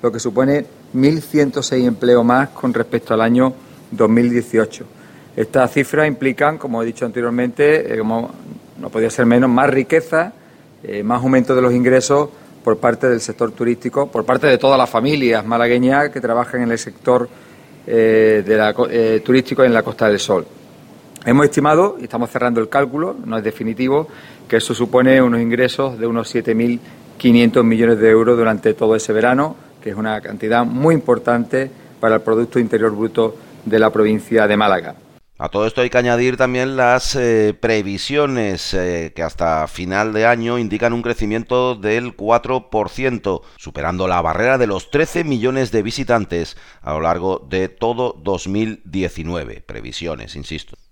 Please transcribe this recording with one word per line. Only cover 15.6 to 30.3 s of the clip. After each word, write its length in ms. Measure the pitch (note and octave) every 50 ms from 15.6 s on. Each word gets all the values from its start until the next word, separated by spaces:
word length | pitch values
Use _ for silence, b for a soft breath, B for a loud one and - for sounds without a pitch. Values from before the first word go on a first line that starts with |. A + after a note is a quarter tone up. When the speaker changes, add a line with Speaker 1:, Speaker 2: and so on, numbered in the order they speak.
| A#2 A#2+ A#2+ B2 B2+ B2+ C3+ C#3+ D3 D3
Speaker 1:
que 120 | - C#3
trabajan 400 | A#2+ A#2+ A#2 A#2+ B2 - - B2+
en 100 | B2 A#2
el 60 | A#2 A2
sector, 500 | - - G2+ - - - B2+ B2 A#2+ A#2+ B B B B B B B B B B -
eh, 580 | - A#2 A#2 A2+ A2+ A2 A2 A2 A2 A2 G#2+ G2
de 120 | F#2 A2 G#2+
la 160 | G#2+ G#2+ G#2+
co-, 140 | - B2 -
eh, 320 | - A#2 A2+ A2 A2+ G#2+ -
turístico 380 | - B2+ C3+ B2+ - C3+ - C3
en 100 | B2+ A#2
la 100 | A2+ G#2+
Costa 240 | - A2 - A#2+ A2
del 120 | G#2 G2
Sol. 260 | - - G#2 F2+ D#2 - - - - - - - - - - - - - - - -
Hemos 200 | - A#2+ C#3 D3
estimado, 520 | C#3+ D3 - C#3+ D3 D#3 D#3+ F#3 G3+ G3 F3
y 40 | B2+
estamos 260 | A#2 - A#2 A#2+ A#2
cerrando 320 | - C3 B2 A#2+ A#2+ A#2
el 80 | A2 A2
cálculo, 460 | - C#3 C#3 C3 B2 D3 D#3+ F#3 - C#4 A#3+
no 120 | A2+ A2+ A2+
es 60 | G#2
definitivo, 640 | A2 G#2+ - A2 A2 A2+ G#2+ B2+ C3 C3+ D3 D#3 D#3 B B B B B B B -
que 100 | - A2+
eso 160 | - - B2
supone 480 | - B2 A2 B2 B2 B2 C3 C3 C3
unos 200 | C3 B2 A#2 A#2
ingresos 580 | A#2 A#2 A#2 A#2 B2+ B2+ - - C#3 C3+ B2 A2+
de 80 | A2+ A#2
unos 220 | A#2 A#2 A2+ -
siete 260 | - A#2+ A2+ A#2+ A2+
mil 240 | A2+ A#2 A#2+ A#2+ A#2+ B B B B B B - -
quinientos 480 | - B2+ A#2 A#2+ A#2+ A#2 A2 C#3 A#2+
millones 340 | A2+ A2+ A2+ A#2 A2+ A#2 G#2+
de 100 | A2 A2+
euros 280 | A2 A2 A2+ A2+ B2 A#2
durante 360 | A2+ A2+ A2 G2+ - A2 G#2+
todo 220 | - A#2+ A2 A2
ese 160 | A2 G#2+ -
verano, 460 | A2 G#2+ A2 B2 B2+ C3 C#3+ D#3 - B B B B B
que 100 | - A2
es 40 | G2+
una 240 | G2+ G#2+ A2 G#2+ G#2+
cantidad 460 | - -